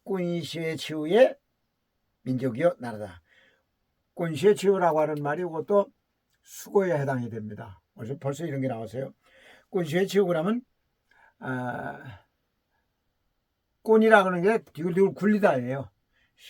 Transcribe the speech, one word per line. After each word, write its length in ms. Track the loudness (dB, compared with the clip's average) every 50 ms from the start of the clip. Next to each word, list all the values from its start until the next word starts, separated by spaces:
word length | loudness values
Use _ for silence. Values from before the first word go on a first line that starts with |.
| -10
꾼쉐치우의 1300 | -8 -6 -4 -4 -4 -4 -6 -6 -8 -8 -8 -6 -6 -6 -8 -8 -8 -6 -6 -2 2 6 6 6 6 4 _ _ _ _ _ _ _ _ _ _ _ _ _ _ _ _ _ -8
민족이요 520 | -6 -6 -4 -4 -4 -4 0 0 0 0 -2
나라다. 420 | -12 -12 -10 -10 -12 -12 -14 -20 _ _ _ _ _ _ _ _ _ _ _ _ _ _ _ _ _ _ -8
꾼쉐치우라고 840 | -6 -6 -6 -4 2 4 4 4 4 2 2 2 4 2 2 2 2
하는 220 | 0 0 -2 -4 -4
말이 180 | -4 -4 -4 -4
이것도 440 | -6 -6 -8 -4 2 2 2 2 0 _ _ _ _ _ _ _ _ _ _ _
수고에 540 | -20 -20 -20 -10 0 0 2 2 2 0
해당이 320 | -2 -2 -2 -2 -4 -4 -6
됩니다. 520 | -8 -10 -10 -12 -12 -14 -16 -18 -18 _ _ _ _
벌써, 240 | -14 -10 -10 -10
벌써 280 | -8 -6 -8 -6 -6 -8
이런 160 | -8 -6 -4
게 60 | -4
나왔어요. 460 | -4 -6 -6 -10 -10 -10 -10 -10 -10 -12 _ _ _ _ _ _ -20 -20 _ _ _
꾼쉐치우 560 | -4 -4 -4 0 0 0 0 2 2 2 2
그러면, 360 | 2 0 0 0 -2 -2 -4 -6 _ _ _ _ _ _ _ _ _ _ _ _ _ _ -14
아, 800 | -10 -8 -6 -6 -6 -6 -8 -8 -10 -10 -12 -14 -16 -18 -20 -20 _ _ _ _ _ _ _ _ _ _ _ _ _ _ _ _ _ _ _ _ _ _ _ _ _ _ _ _ _ _ _ _ 2
꾼이라 400 | 4 6 6 8 8 8 8 6
그러는 180 | 4 0 2 2
게 200 | 2 2 0 -2 -8 -10
디굴디굴 400 | -6 -4 -2 2 2 2 2 2
굴리다예요. 760 | 0 0 2 2 4 4 2 2 2 -2 -4 -6 -6 -8 -12 _ _ _ _ _ _ _ _ _ _ -20